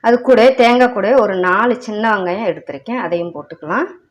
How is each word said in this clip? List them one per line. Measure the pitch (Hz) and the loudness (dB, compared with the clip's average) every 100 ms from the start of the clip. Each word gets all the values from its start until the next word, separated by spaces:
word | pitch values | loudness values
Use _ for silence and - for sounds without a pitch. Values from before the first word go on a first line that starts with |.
| 226 | 2
அது | 240 247 | 2 4
கூட | 240 247 262 | 4 4 4
தேங்காய் | 233 247 247 233 | 2 4 2 0
கூட | 196 262 | 2 2
ஒரு | 208 190 180 | 2 0 0
நாலு | 190 240 240 - | 0 0 -2 -6
சின்ன | 208 226 | -4 -2
வெங்காயம் | 208 180 190 214 | -2 -2 -4 -4
எடுத்திருக்கேன், | 160 - 139 - 240 180 | -6 -10 -14 -10 -8 -4
அதையும் | 170 170 147 | -4 -6 -10
போட்டுக்கலாம். | 147 160 151 214 381 370 _ | -16 -16 -6 -6 -6 -10 _